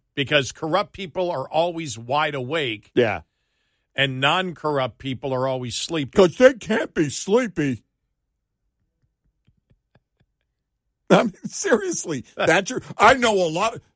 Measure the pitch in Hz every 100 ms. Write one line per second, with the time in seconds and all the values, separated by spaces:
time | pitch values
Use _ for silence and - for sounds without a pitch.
0 | _ - 127 147 123 - 160 180 - -
1 | 180 185 175 143 131 156 175 165 156 110
2 | 120 147 156 139 123 165 131 107 _ -
3 | 113 87 - _ _ _ _ _ _ -
4 | 135 131 139 180 185 147 151 139 127 -
5 | 135 123 143 127 131 131 123 - - 165
6 | 131 202 185 - 254 240 165 220 - -
7 | 147 - 190 233 233 - 139 117 _ _
8 | _ _ _ _ _ _ _ _ _ _
9 | _ _ _ _ _ _ _ _ _ _
10 | _ _ _ _ _ _ _ _ _ _
11 | - 190 233 - - - 370 415 370 302
12 | 190 135 - - 170 175 202 254 - -
13 | 214 262 233 196 170 165 220 160 _